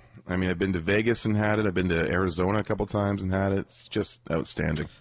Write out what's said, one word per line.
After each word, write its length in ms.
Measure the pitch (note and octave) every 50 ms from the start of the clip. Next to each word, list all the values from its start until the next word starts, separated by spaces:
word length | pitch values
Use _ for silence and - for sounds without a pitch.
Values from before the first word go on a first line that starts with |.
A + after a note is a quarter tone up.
| - - - - - F#2
I 60 | F2+
mean, 140 | F2+ F#2 F2+
I've 100 | F2+ E2+
been 140 | F#2+ F#2+ F#2
to 60 | E2+
Vegas 440 | D#2+ F2 G2 G#2+ A2 A#2+ A2+ - -
and 100 | A2 G#2+ G#2
had 200 | G#2+ G#2+ G#2+ G#2+
it. 80 | G#2+
I've 80 | G2+ F2
been 160 | F#2 F#2 F#2
to 220 | E2+ D#2+ E2 -
Arizona 480 | E2+ F2+ F#2+ F2+ D#2+ F2 F2+ F#2 G#2 G#2+
a 40 | G2
couple 220 | - G#2+ G2 G#2
times 380 | - - G#2 G2+ G2+ G2+ G2 G2
and 80 | F#2
had 220 | F#2+ F#2+ G2 G2 G2
it. 60 | G2
It's 280 | - - - - - -
just 340 | - G#2+ F#2+ - - - - -
outstanding. 580 | D#2+ D#2+ - - - - D#2+ D#2+ D#2 D#2 D#2 - - -